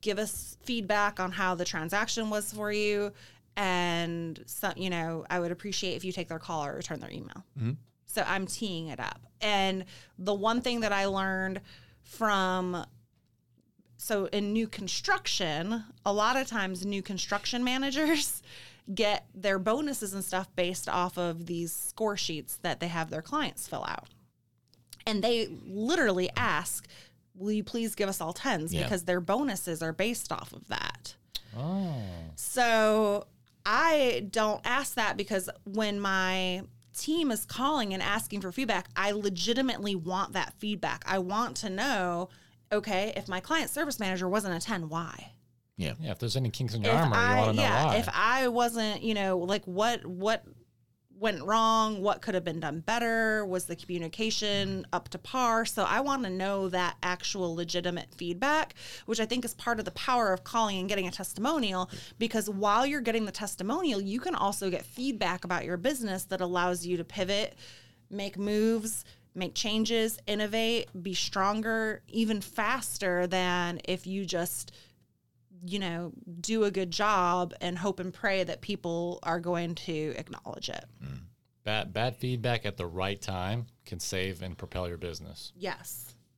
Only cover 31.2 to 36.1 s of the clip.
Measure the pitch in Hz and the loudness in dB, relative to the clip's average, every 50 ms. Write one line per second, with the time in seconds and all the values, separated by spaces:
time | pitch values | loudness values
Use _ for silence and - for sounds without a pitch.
31.2 | _ _ _ - - - 107 110 131 156 185 196 196 175 151 127 107 95 87 85 | _ _ _ -12 -12 -10 -10 -6 -4 -2 -2 -2 -2 -2 -4 -4 -6 -6 -8 -10
32.2 | 82 82 78 - - - - 254 247 233 226 220 220 214 214 214 220 208 202 208 | -10 -12 -10 -8 -8 -4 2 4 4 6 8 8 8 8 8 6 6 4 4 2
33.2 | - - - _ _ _ _ _ _ 196 214 247 302 330 320 302 269 254 233 123 | -2 -6 -18 _ _ _ _ _ _ 2 4 6 6 6 6 6 6 4 4 2
34.2 | 208 196 - 226 220 214 214 - - - 240 269 277 - - - 220 208 - - | -2 0 2 2 2 4 2 0 0 0 0 2 0 0 0 0 0 0 2 -2
35.2 | 202 196 220 190 185 - - - - 208 190 214 220 208 208 202 202 196 | -2 0 0 -2 -2 -2 -10 -12 -12 -6 -2 0 0 2 0 0 0 2